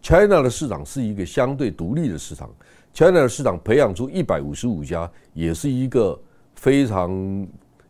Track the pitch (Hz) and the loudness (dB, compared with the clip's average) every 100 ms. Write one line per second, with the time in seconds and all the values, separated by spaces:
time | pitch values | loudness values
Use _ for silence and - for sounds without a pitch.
0 | - 165 208 190 127 113 147 82 73 139 | 6 6 6 6 4 -2 -6 -6 -8 -6
1 | 113 101 90 - 127 139 131 80 82 143 | -6 -4 -6 -2 -2 -2 -4 -4 -6 -4
2 | 156 78 - - 57 - _ _ _ - | -4 -6 -10 -14 -16 -18 _ _ _ 4
3 | 175 180 131 - 131 90 - 123 127 92 | 4 6 2 0 -2 -2 2 4 4 0
4 | 131 180 - 85 71 71 120 92 71 85 | -6 -4 -2 -2 -4 -6 -6 -6 -6 -6
5 | 85 - _ - 82 82 147 127 131 123 | -8 -12 _ -6 -4 -2 -4 -2 0 0
6 | 101 76 - _ _ - - 139 135 98 | 0 -2 -12 _ _ -4 2 2 2 0
7 | 87 95 95 98 98 - _ _ _ | -2 -4 -6 -6 -10 -14 _ _ _